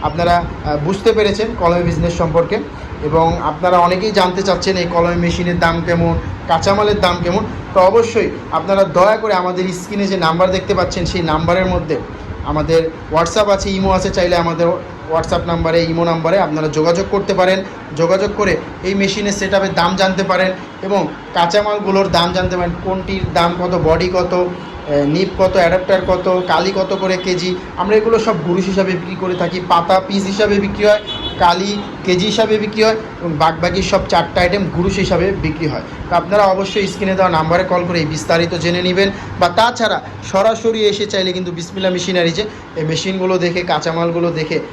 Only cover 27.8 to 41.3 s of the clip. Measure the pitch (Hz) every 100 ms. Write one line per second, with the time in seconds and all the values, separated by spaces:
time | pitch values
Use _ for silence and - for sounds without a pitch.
27.8 | 190 214 220 226 220 190 156 180 190 190
28.8 | 185 175 170 175 185 180 170 180 175 170
29.8 | 175 190 190 196 196 202 208 202 202 202
30.8 | 208 214 - - - - 175 175 196 208
31.8 | - - - 175 208 208 220 214 208 214
32.8 | 214 220 - - 170 147 160 165 180 180
33.8 | 175 196 170 175 165 190 180 202 180 143
34.8 | 180 196 185 175 185 - 156 151 156 135
35.8 | - - - 175 165 202 202 190 196 220
36.8 | 190 175 190 190 185 165 160 175 185 180
37.8 | 175 170 151 156 - 165 170 175 165 175
38.8 | 180 185 196 196 - - 175 180 233 240
39.8 | 220 170 - - - 190 214 226 233 220
40.8 | 208 196 202 202 185